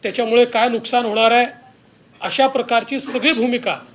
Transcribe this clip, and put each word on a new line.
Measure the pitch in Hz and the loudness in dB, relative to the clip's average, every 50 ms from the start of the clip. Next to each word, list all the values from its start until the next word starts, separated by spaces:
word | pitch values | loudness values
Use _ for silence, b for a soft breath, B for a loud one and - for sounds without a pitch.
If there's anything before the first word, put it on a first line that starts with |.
| - | -6
त्याच्यामुळे | 220 185 - 240 220 226 240 247 | -6 -2 -2 -2 2 4 4 4
काय | 240 - 226 226 254 | 4 2 0 0 0
नुकसान | 233 226 220 - - 247 240 | 0 -2 -4 -2 -2 0 0
होणार | 220 208 220 226 226 | 0 0 2 2 4
आहे, | 233 240 247 233 - - - - - _ _ _ _ _ _ _ _ _ | 4 4 2 0 -4 -14 -20 -20 -20 _ _ _ _ _ _ _ _ _
अशा | - - - - 269 | -8 -8 0 2 2
प्रकारची | 262 269 254 240 - 240 233 233 - 277 269 | 2 2 -2 -2 0 -2 -2 -2 -2 -8 -6
सगळी | - - - 254 214 302 269 | -6 -6 -6 -2 0 0 0
भूमिका | 233 226 247 240 240 240 214 156 131 - - - | 0 0 -2 -2 -2 -4 -4 -6 -6 -10 -20 -20